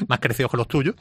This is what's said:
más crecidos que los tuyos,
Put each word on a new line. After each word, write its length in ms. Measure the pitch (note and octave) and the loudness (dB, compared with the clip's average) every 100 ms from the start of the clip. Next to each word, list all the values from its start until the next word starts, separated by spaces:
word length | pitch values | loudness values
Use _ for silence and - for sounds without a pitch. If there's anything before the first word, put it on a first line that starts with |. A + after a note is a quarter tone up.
| - | -2
más 140 | B2 | 0
crecidos 300 | C#3 A2+ B2+ | 0 0 0
que 80 | B2 | 0
los 100 | A#2 | 0
tuyos, 260 | D3+ C#3 - | 0 0 -2